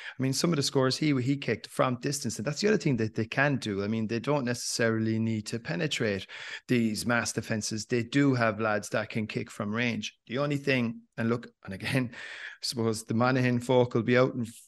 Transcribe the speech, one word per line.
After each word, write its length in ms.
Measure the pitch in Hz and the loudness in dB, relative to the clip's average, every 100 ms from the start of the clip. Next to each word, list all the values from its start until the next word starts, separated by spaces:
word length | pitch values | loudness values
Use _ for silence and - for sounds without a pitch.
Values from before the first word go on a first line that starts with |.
| - - | -12 -4
I 40 | |
mean, 100 | 131 | -2
some 180 | - 170 | 0 2
of 60 | 151 | 2
the 60 | |
scores 340 | 135 139 131 - | 2 2 2 2
he, 180 | 156 135 | 2 2
he 160 | 123 139 | 2 0
kicked 300 | 135 107 - | 0 -4 -2
from 320 | - 131 123 | 0 2 2
distance, 380 | 139 139 113 - | -2 -4 -4 -4
and 80 | 107 | -4
that's 160 | 147 | 0
the 60 | 202 | 2
other 100 | 214 | 2
thing 180 | 160 117 | 2 2
that 180 | 107 | 0
they 120 | - 110 | -2 -2
can 300 | - 147 127 | 2 2 2
do. 280 | 110 98 | -2 -2
I 20 | 101 | 0
mean, 200 | 113 107 | 0 -2
they 120 | 117 | -2
don't 280 | 135 147 120 | 0 0 0
necessarily 720 | 120 - - 117 113 110 110 | -4 -4 0 2 2 0 0
need 260 | 113 110 104 | 0 -2 -4
to 100 | 117 | -6
penetrate 680 | - 165 156 - 110 98 - - - - - | -4 -2 -2 0 0 -2 -4 -12 -12 -10 0
these 380 | 123 113 101 | 2 2 0
mass 300 | 113 120 110 | 0 0 0
defenses. 500 | - - 110 - 110 | -2 -4 -4 -4 -6
They 180 | - 120 | -2 -2
do 300 | 117 143 143 | 0 4 4
have 280 | 123 113 104 | 4 2 2
lads 280 | 110 104 - | 0 0 -2
that 220 | 120 104 | -4 -2
can 160 | 120 107 | -4 -4
kick 240 | 120 117 | -4 -6
from 240 | - 104 | -6 -4
range. 420 | 110 120 107 107 - - | -2 -2 -2 -6 -12 -8
The 120 | 127 | -4
only 180 | 147 143 | -2 -2
thing, 440 | 143 131 117 117 - - | 0 0 0 -4 -10 -4
and 100 | 113 | 0
look, 200 | 117 - _ - | 0 -4 _ -14
and 80 | |
again, 380 | 95 104 131 120 | -8 -2 0 -2
I 520 | - - - - - - | -6 -14 -14 -14 -10 -6
suppose 380 | 120 113 110 | -2 0 -2
the 80 | - | 0
Monaghan 480 | 113 123 131 123 120 | 2 4 4 2 2
folk 320 | 123 127 120 | 4 4 4
will 100 | 120 | 2
be 140 | 113 123 | 4 4
out 180 | 127 | 4
and 140 | 127 113 - | 2 -8 -10